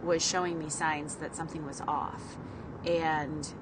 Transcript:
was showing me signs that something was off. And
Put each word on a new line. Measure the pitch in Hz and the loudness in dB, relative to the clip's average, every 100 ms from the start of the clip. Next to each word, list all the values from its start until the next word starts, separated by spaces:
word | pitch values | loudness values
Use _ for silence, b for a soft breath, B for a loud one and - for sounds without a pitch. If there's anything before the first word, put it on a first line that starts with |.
was | 170 165 | 4 4
showing | - 185 180 170 | 4 4 2 0
me | 156 | -2
signs | - 165 151 147 - | 2 2 2 -2 -6
that | 156 - | -6 -4
something | 165 165 151 | -4 -4 -6
was | 139 - | -4 0
off. | 147 - - - - B B B - - | 0 0 -4 -8 -8 B B B -4 2
And | 170 160 156 143 151 139 - | 4 4 2 2 -2 -6 -8